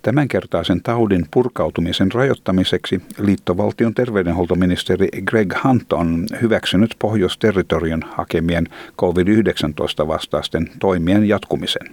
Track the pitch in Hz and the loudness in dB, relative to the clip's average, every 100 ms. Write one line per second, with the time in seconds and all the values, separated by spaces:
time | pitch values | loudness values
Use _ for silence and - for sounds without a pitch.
0 | - 135 135 98 - 87 80 87 - 117 | 0 0 0 -2 -2 -4 0 -2 0 0
1 | 110 92 85 123 123 - 78 82 85 90 | 2 2 2 0 0 -2 -4 -2 -4 0
2 | 95 113 135 - - 92 95 90 - 92 | 0 2 0 0 0 0 0 -2 -2 -6
3 | - - 101 95 - 90 104 - 117 107 | -6 -2 0 0 0 0 -2 0 -2 0
4 | 123 104 87 85 87 87 90 87 - 90 | 0 0 0 0 0 2 2 0 0 0
5 | 95 - 98 110 98 - 135 123 - 78 | 0 -2 0 0 0 0 2 0 2 0
6 | 85 85 87 - 117 104 - 90 117 - | 0 0 -4 -2 0 0 2 2 2 0
7 | 107 107 90 - 110 95 85 80 82 80 | -2 0 0 0 0 0 0 -2 0 -4
8 | - - 87 85 85 85 82 - - - | -4 -8 -2 0 0 0 -2 -6 -20 -2
9 | 92 87 90 110 95 - 76 73 78 - | 0 2 4 4 2 0 -4 -4 -6 -2
10 | 78 80 - 78 - 85 80 - 98 92 | -2 -2 -4 -6 -4 -4 -4 -2 0 0
11 | 82 104 104 101 - 71 90 - - | 2 4 4 0 -2 -4 -4 -6 -8